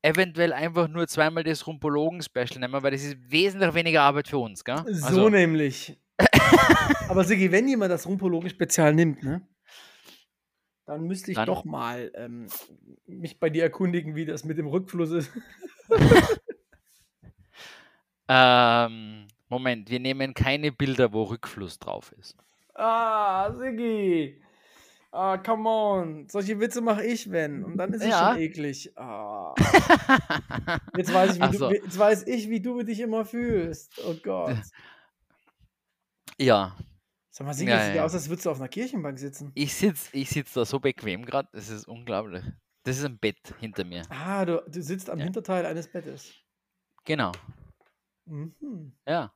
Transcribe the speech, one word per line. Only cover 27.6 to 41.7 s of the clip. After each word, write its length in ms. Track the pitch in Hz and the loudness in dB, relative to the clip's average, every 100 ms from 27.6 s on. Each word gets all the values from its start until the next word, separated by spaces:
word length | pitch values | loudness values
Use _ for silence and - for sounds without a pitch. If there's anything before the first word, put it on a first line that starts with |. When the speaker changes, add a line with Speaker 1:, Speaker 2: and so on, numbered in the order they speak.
Speaker 2:
Und 140 | - 175 | -8 -6
dann 160 | 190 | -4
ist 80 | 220 | -2
es 80 | 208 | 2
Speaker 1:
Ja. 220 | 196 175 | 4 4
Speaker 2:
schon 80 | 160 | 2
eklig. 560 | 156 160 147 135 - - | -4 -4 -8 -8 -14 -16
Ah. 560 | 120 104 107 104 85 67 | -14 -10 -8 -8 -6 0
Speaker 1:
<laughs> 1400 | - 381 - 349 - 269 - 151 - - - 165 - - | 6 6 6 4 6 2 2 -6 -6 -8 -4 -6 -4 -4
Speaker 2:
Jetzt 160 | 185 | 2
weiß 200 | 185 190 | 4 4
ich, 40 | 180 | 4
wie 40 | |
Speaker 1:
Ach 80 | - | 0
Speaker 2:
du, 60 | - | 2
Speaker 1:
so. 100 | 135 | 0
Speaker 2:
wie, 60 | 202 | 0
jetzt 240 | 196 180 | -2 2
weiß 260 | 208 208 - | 4 4 0
ich, 240 | 247 214 | -4 -2
wie 120 | 226 | -4
du 200 | 214 240 | -4 -6
dich 180 | 226 214 | -6 -6
immer 260 | 233 220 214 | -4 -4 -4
fühlst. 760 | 233 240 214 165 151 - - | -6 -2 0 -2 -8 -14 -10
Oh 120 | - 165 | -8 -8
Gott. 340 | - 185 160 117 - - - - _ _ _ _ _ _ _ _ _ _ _ _ - - | -6 -4 -2 -4 -8 -20 -20 -20 _ _ _ _ _ _ _ _ _ _ _ _ -20 0
Speaker 1:
Ja. 360 | 131 104 95 95 - _ _ _ _ | 4 4 2 -10 -18 _ _ _ _
Speaker 2:
Sag 160 | - 139 | -14 -10
mal, 80 | |
Sigi, 160 | 143 175 | -4 0
Speaker 1:
Ja, 80 | 113 | 2
Speaker 2:
es 80 | 104 | 2
sieht 100 | 156 | 0
Speaker 1:
ja. 80 | 156 | -2
Speaker 2:
aus, 100 | 175 | -4
als 120 | 143 | -8
würdest 200 | 170 180 | -6 -6
du 20 | |
auf 80 | 135 | -6
einer 100 | 131 | -8
Kirchenbank 500 | 196 247 254 147 135 | -8 -8 -6 -8 -10
sitzen. 320 | 139 - 147 | -12 -12 -14
Speaker 1:
Ich 220 | 135 143 - | -6 -6 0
sitz, 340 | 196 156 - | 0 0 -8
ich 180 | 139 139 | -8 -4
sitz 200 | 151 135 | -6 -4
da 120 | 131 113 | -4 -2
so 140 | 139 | -2
bequem 440 | 135 - 110 92 120 | -2 -4 -8 -8 -4
grad, 280 | 139 135 | -6 -6
das 160 | 104 | -14
ist 180 | 104 | -14